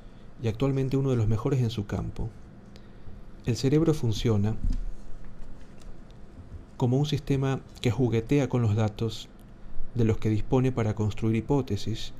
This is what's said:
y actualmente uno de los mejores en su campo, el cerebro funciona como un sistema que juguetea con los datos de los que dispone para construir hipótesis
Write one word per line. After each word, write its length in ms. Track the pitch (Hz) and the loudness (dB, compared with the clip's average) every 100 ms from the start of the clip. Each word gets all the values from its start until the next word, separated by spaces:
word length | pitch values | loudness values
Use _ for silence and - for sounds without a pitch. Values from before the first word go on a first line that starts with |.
| - - - - | -18 -18 -18 -6
y 60 | 117 | -4
actualmente 500 | 107 139 135 127 135 | 0 0 2 0 2
uno 100 | 139 | 2
de 80 | 123 | 2
los 100 | 107 | 4
mejores 360 | 107 139 135 | 2 2 2
en 80 | 117 | 2
su 160 | 110 101 | -2 -4
campo, 420 | 90 - - - - - - - - - - - - - - - | -4 -4 -4 -6 -8 -16 -18 -18 -18 -18 -14 -12 -12 -14 -8 -4
el 100 | 113 | 0
cerebro 380 | 131 151 160 | 2 4 4
funciona 600 | 151 120 101 120 107 101 110 - - - - - - - - - - - - - - - - - - - - - - | 4 2 2 2 4 2 2 2 2 0 -4 -4 -4 -4 -6 -6 -6 -10 -12 -12 -12 -14 -18 -18 -16 -16 -16 -14 -2
como 220 | 123 127 | 2 2
un 80 | 147 | 2
sistema 560 | 143 - 139 135 131 - - | 0 0 0 0 -2 -6 -4
que 100 | 123 | -2
juguetea 600 | 113 123 113 113 143 127 | 2 2 2 2 2 2
con 100 | 127 | 2
los 160 | 113 104 | 2 2
datos 540 | 107 107 113 - - - - - - - - | 0 0 -4 -4 -12 -18 -20 -14 -2 2 2
de 100 | - | 4
los 140 | 117 - | 4 4
que 100 | 110 | 2
dispone 420 | 107 - 131 127 | 2 4 4 4
para 240 | 127 107 | 2 0
construir 420 | 104 104 - 113 113 | 2 0 2 2 2
hipótesis 760 | 110 143 127 101 - 107 - | 2 2 2 -2 -2 -2 -4